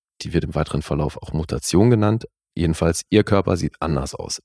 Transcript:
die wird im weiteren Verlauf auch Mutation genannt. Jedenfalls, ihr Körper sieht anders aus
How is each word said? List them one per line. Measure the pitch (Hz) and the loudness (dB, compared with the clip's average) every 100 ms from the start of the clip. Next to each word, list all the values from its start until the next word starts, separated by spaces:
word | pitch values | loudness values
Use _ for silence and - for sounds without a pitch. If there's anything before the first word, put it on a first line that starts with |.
| _ - | _ -14
die | - | -4
wird | 85 | -2
im | 76 | -2
weiteren | 78 73 71 | -2 -2 -4
Verlauf | - 71 73 - | -4 -2 -4 -6
auch | - | -6
Mutation | 78 78 - - 87 117 | -4 -4 -4 0 4 4
genannt. | 117 104 113 - _ _ | 4 2 0 -4 _ _
Jedenfalls, | - 82 78 82 82 - | -2 0 2 0 0 2
ihr | 107 | 4
Körper | - 98 92 90 | 4 2 2 0
sieht | 76 - | -2 -4
anders | 78 71 71 | -4 -2 -4
aus | - - - | -8 -10 -12